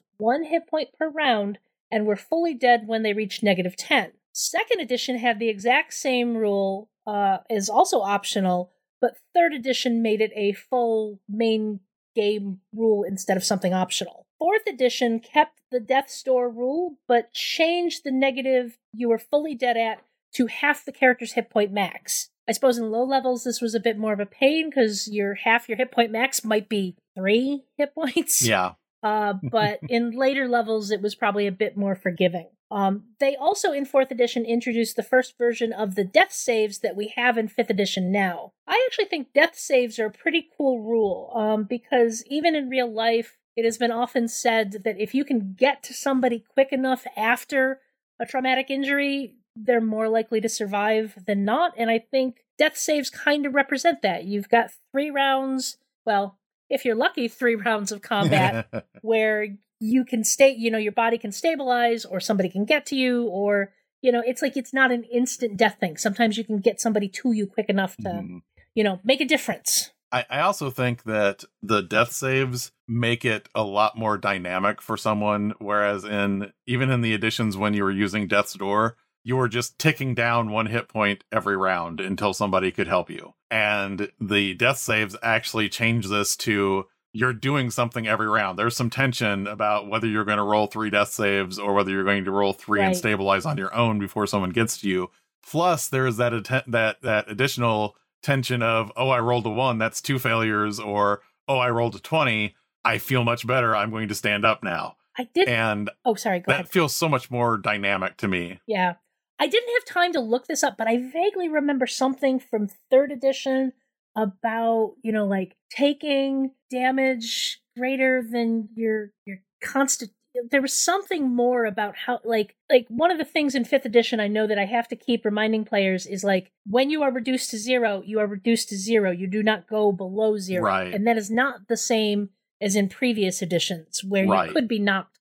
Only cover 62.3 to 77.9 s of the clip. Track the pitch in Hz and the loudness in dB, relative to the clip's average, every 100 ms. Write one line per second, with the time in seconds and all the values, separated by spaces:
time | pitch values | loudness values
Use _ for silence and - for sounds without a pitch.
62.3 | 202 190 190 214 302 - 269 254 247 233 | 0 0 -2 0 0 0 -2 0 0 -2
63.3 | 185 202 202 196 _ _ _ 254 240 233 | -2 0 0 -2 _ _ _ 2 2 0
64.3 | 247 285 277 240 269 262 240 233 240 247 | -2 -2 -2 -4 2 2 2 -2 -2 -2
65.3 | - 233 202 220 - 180 156 208 196 226 | -2 -4 2 0 2 -6 -2 -4 2 0
66.3 | 214 220 214 220 196 226 214 202 - 254 | 0 -4 0 0 0 0 0 -2 -4 -2
67.3 | 220 202 - 202 196 190 - 202 170 175 | 0 -2 -4 0 0 0 -4 -8 -8 -8
68.3 | 180 - _ _ - 208 185 220 277 285 | -14 -18 _ _ 0 0 0 0 2 2
69.3 | 302 - 175 - - - _ - 123 117 | 0 0 -6 -2 -2 -2 _ -4 -2 -2
70.3 | 135 180 196 139 123 123 120 110 107 101 | 0 0 0 -4 -2 -2 -2 -2 2 2
71.3 | 101 - - 101 107 90 104 120 - 131 | 0 -12 -12 0 0 2 0 0 0 -2
72.3 | 131 131 123 - _ - 117 117 117 123 | 0 0 -4 -10 _ -6 -2 0 0 0
73.3 | 107 - 107 104 101 107 110 110 104 101 | -2 -4 -4 -2 2 2 2 -2 -2 -2
74.3 | 98 90 92 101 104 - 107 110 104 104 | -4 -4 -2 -2 -2 -6 -4 0 0 0
75.3 | 104 104 110 104 104 104 101 104 104 101 | 0 -2 -4 -2 0 2 0 -2 -2 0
76.3 | 98 101 _ - 123 131 123 113 107 113 | 0 -4 _ -4 -2 2 2 2 0 0
77.3 | - 110 95 104 104 98 | 0 -2 0 0 0 0